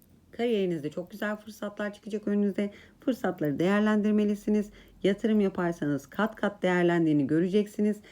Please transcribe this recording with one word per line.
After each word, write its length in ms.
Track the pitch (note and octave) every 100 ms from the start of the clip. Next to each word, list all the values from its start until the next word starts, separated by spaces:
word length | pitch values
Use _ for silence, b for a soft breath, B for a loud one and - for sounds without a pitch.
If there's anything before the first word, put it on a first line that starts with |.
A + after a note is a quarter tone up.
| _ - _
Kariyerinizde 600 | - A#3+ G#3+ F#3 E3 D3
çok 200 | F3+ F3
güzel 260 | G#3 G#3 G#3+
fırsatlar 580 | A3 G#3 G#3 G3+ G#3
çıkacak 340 | G3+ G#3+ G#3+ G#3
önünüze. 420 | G3+ G3+ F#3+ G3+ B B -
Fırsatları 580 | - A#3 G#3+ G#3+ D3+ C#3
değerlendirmelisiniz. 1120 | F3 G#3 G#3+ G#3+ G#3 G#3+ G#3 G#3 - G#3+ G#3 B B -
Yatırım 380 | F#3 G3+ A3+ G#3+
yaparsanız 680 | F#3+ F3+ F3 E3+ C#3+ C#3+ -
kat 300 | - G#3+ -
kat 260 | G3+ G3+
değerlendiğini 640 | F3+ F3+ F3 E3+ D#3+ D3 C3+
göreceksiniz. 680 | D#3 F#3 G#3 G3+ - G#3 G#3 B